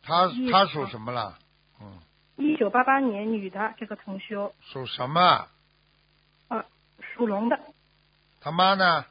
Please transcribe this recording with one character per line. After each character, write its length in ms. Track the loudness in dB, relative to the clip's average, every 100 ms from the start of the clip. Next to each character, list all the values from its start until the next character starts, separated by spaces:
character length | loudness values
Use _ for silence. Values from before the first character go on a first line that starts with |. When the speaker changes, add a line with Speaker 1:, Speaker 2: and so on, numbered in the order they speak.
Speaker 1:
她， 240 | 0 2 2
Speaker 2:
业 240 | 0 2
障。 140 | 4 4
Speaker 1:
她 80 |
属 140 | 0 -8
什 120 | -8
么 120 | -8
了？ 260 | -6 -8 -12 _ _ _ _
嗯。 200 | -20 -20 _ _ _ -4
Speaker 2:
一 200 | -2 0
九 140 | 0
八 120 | 2
八 160 | 2 2
年 320 | 0 -2 -4
女 200 | -4 -6
的， 240 | -6 -8 -8
这 80 | -14
个 100 | -14
同 240 | -12 -14
修。 360 | -10 -8 -8 _
Speaker 1:
属 240 | -16 -12 -10
什 220 | -8 -2
么？ 380 | 4 4 4 0 _ _ _ _ _ _ _ _ _ _
Speaker 2:
呃， 180 | -8 -8 _ _ _
属 280 | -20 -4 -2
龙 220 | 0 0
的。 100 | -2 -4 _ _ _ _ _ _ _
Speaker 1:
她 120 | -6
妈 220 | 2 4
呢？ 320 | 6 4 2 -2